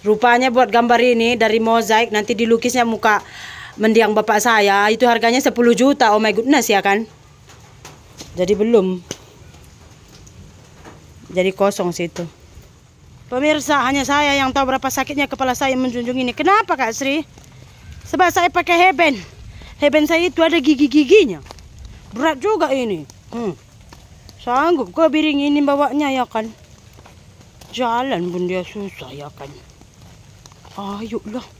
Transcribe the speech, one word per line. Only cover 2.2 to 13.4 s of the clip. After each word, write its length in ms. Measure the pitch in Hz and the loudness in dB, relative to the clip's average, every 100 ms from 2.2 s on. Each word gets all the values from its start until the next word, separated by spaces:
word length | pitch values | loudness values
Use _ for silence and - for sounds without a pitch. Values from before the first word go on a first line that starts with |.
| 214 220 | -2 -2
dilukisnya 480 | 226 226 247 247 233 | 2 2 0 0 -2
muka 400 | 214 220 208 - - - - - - | 0 0 0 -2 -18 -18 -18 -18 -2
mendiang 360 | 220 226 214 | 2 4 4
bapak 240 | 214 214 208 | 0 0 0
saya, 440 | 233 220 202 196 208 | 2 2 4 2 2
itu 120 | 226 247 | 2 2
harganya 320 | 233 233 233 | 2 2 0
sepuluh 320 | - - 240 | 0 2 2
juta. 400 | 208 262 - 233 | 4 2 4 2
Oh 80 | 214 | 4
my 120 | 220 | 2
goodness 360 | 208 247 285 233 | 0 2 2 2
ya 120 | 202 | 0
kan? 240 | 196 202 220 - - - - - - - - - - - - 180 | 2 -2 -4 -16 -20 -20 -20 -20 -20 -20 -20 -20 -20 -20 -16 -6
Jadi 160 | 180 | -2
belum. 480 | 202 220 233 185 185 - - - - - - - - - - - - - - - - - - - - - - - | 0 2 2 2 -4 -10 -18 -18 -20 -20 -20 -20 -20 -20 -20 -20 -20 -20 -20 -20 -20 -20 -20 -20 -20 -20 -20 -8
Jadi 240 | 175 185 | -4 -4
kosong 400 | 185 196 202 180 | 0 -2 0 -6
situ. 320 | 165 170 - 170 - - - - - _ _ - - - | -4 -8 -8 -12 -14 -20 -20 -20 -20 _ _ -20 -20 -8
Pemirsa, 560 | 254 | -2